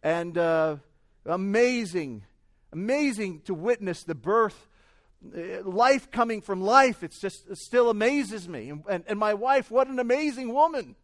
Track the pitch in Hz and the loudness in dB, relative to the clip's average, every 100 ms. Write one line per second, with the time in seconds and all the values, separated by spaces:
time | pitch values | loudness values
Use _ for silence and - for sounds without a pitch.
0 | 156 170 170 170 165 165 160 147 _ _ | -2 -2 -2 -2 0 2 0 -2 _ _
1 | _ _ - 180 196 208 247 247 214 175 | _ _ -6 -4 0 2 4 2 -4 -6
2 | 147 110 98 _ _ _ _ 156 202 277 | -6 -10 -16 _ _ _ _ -8 -2 0
3 | 294 214 202 160 - 175 190 240 196 170 | 0 -2 -6 -6 -8 -4 0 0 -2 -8
4 | - 151 120 220 220 - _ _ _ _ | -8 -8 0 2 2 -2 _ _ _ _
5 | _ _ - - 170 190 196 185 247 277 | _ _ -18 -12 -10 -10 -6 2 4 4
6 | - - 233 220 - 190 190 254 269 226 | 0 -2 -2 -2 -4 -4 4 6 6 2
7 | 170 - 196 - - 190 - 240 240 214 | -10 -8 -10 -10 -16 -14 -2 2 4 4
8 | 220 285 226 214 175 156 113 147 156 185 | 2 2 -2 -8 -10 -12 -10 -12 -6 -6
9 | 170 208 214 208 240 269 214 226 262 262 | -4 -2 0 0 2 2 2 0 0 0
10 | 240 254 302 247 254 247 320 302 151 - | 0 0 0 -4 -4 2 2 2 -8 -16